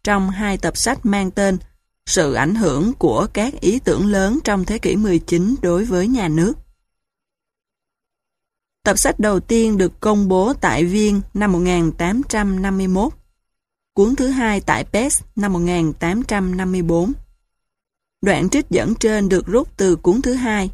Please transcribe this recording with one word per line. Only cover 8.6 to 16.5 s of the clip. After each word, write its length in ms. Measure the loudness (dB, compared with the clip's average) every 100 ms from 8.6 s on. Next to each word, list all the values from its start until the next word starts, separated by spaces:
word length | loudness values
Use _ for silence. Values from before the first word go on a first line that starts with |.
| _ _
Tập 160 | 0 2
sách 200 | 0 0
đầu 200 | 0 0
tiên 380 | 0 2 2 2
được 220 | 0 0
công 280 | 0 2 2
bố 260 | 2 2
tại 320 | 0 -2 0 0
Viên 360 | 2 2 0 -2
năm 180 | -2 0
một 80 | 2
nghìn 320 | 2 0 0
tám 300 | -2 -2 -2 -2
trăm 320 | -2 -2 -2
năm 160 | -2 -2
mươi 100 | 0
mốt, 260 | 0 -2 -4 _ _ _ _ _ _ _
cuốn 220 | 0 2 2
thứ 120 | 0
hai 340 | 0 0 0
tại 220 | 0 -2
Pest 380 | 0 -2 0 -2 -6 -4
năm 180 | -2
một 60 | 0
nghìn 340 | 0 2 0
tám 300 | -2 -2 -2
trăm 340 | -2 -2 -2